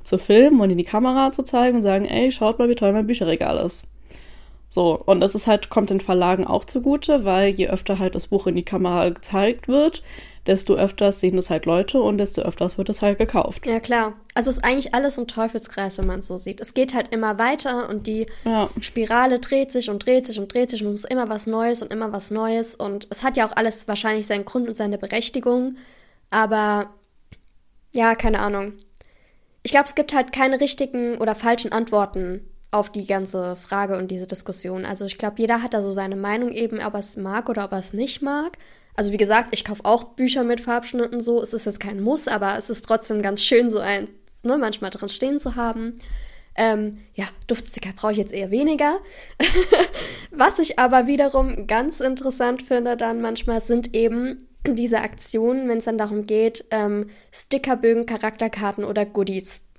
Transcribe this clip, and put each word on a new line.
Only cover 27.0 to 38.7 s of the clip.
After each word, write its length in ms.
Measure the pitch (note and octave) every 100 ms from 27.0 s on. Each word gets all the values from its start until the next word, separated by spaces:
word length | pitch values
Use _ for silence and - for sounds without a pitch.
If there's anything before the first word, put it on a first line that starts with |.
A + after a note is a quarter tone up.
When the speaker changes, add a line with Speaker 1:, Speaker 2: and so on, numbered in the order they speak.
| _ _ _ - _ _ _ _ _
Speaker 2:
ja, 240 | B3 A3+ A3+
keine 240 | A3+ G#3
Ahnung. 340 | G3+ G3+ G3 G#3 - - - _ _ _ _ _
Ich 80 | -
glaub, 140 | C#4+ C#4+
es 100 | -
gibt 180 | D4
halt 180 | C#4+ B3+
keine 280 | C4+ C4 C4
richtigen 560 | C#4+ - C4+ B3 A#3+ A3+
oder 180 | A3 G#3
falschen 360 | A#3 A#3+ A3
Antworten 760 | A3 A#3 G#3 G3+ F#3+ F3+ F#3 - - -
auf 180 | G#3 G#3
die 160 | G#3 F#3+
ganze 520 | G3 F#3+ F#3+ F3+ F3+
Frage 400 | - G3+ G3+ F#3+
und 100 | F#3
diese 160 | F#3 F#3
Diskussion. 580 | F#3 - F3+ F3+ F#3 F#3+
Also 200 | F#3+ G3
ich 120 | -
glaub, 200 | G#3+ G#3
jeder 240 | A3+ A#3
hat 120 | A#3+
da 80 | A3
so 100 | G3+
seine 240 | G3 F#3+ G3
Meinung 360 | G3+ A3 A#3+
eben, 260 | A3 A3+ A3
ob 120 | -
er's 240 | G#3 G3+ -
mag 320 | F#3+ G#3 A#3
oder 160 | G#3+ G3
ob 80 |
er's 180 | F#3+ F#3
nicht 280 | G3+ C4+ -
mag. 360 | C#4 C#4+ E4 - -